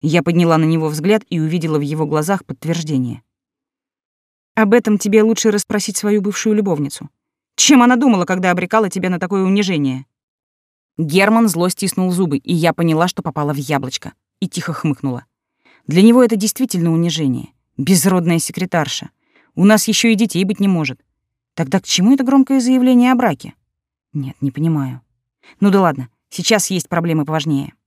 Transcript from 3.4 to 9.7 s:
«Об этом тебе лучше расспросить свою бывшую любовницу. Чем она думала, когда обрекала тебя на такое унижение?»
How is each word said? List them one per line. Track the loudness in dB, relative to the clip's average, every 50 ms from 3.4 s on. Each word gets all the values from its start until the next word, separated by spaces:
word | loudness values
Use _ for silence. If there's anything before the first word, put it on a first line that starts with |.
| _ _ _ _ _ _ _ _ _ _ _ _ _ _ _ _ _ _ _ _ _ _ _
«Об | 0 2 4 4
этом | 2 4 2 0 0
тебе | 0 2 2 4 4
лучше | 4 0 0 0 0
расспросить | 0 0 -2 _ -4 -6 -4 -4 -8
свою | -4 -2 0 0 0 0
бывшую | -2 -6 -4 -2 0 0
любовницу. | 0 0 0 -2 -2 -2 -6 -6 -12 -16 -18 _ _ _ _ _ _ _ _ _
Чем | -2 2 4 6 6 6
она | 4 4
думала, | 4 2 2 2 2 0
когда | -2 -2 -2 0 0 0
обрекала | 0 -2 0 0 0 0 0
тебя | -4 -4 -4 -2
на | -4 -4
такое | -4 -4 -2 -2 0
унижение?» | 2 2 0 0 0